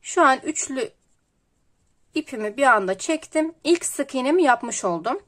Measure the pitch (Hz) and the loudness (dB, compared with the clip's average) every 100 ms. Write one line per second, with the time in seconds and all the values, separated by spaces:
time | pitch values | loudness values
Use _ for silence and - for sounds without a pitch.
0 | - - 269 262 302 311 - 269 226 _ | -4 2 4 4 -2 -8 -6 -6 -8 _
1 | _ _ _ _ _ _ _ _ _ _ | _ _ _ _ _ _ _ _ _ _
2 | _ 311 - 220 214 208 277 220 185 190 | _ -10 -8 -8 -8 0 4 4 2 -4
3 | - 311 - 311 320 - 294 339 - - | -2 -4 -2 -2 -2 -4 0 0 0 -6
4 | 285 262 254 349 294 240 233 - 190 170 | -4 -2 2 4 4 2 -2 -4 -4 -2
5 | 196 392 | -4 -6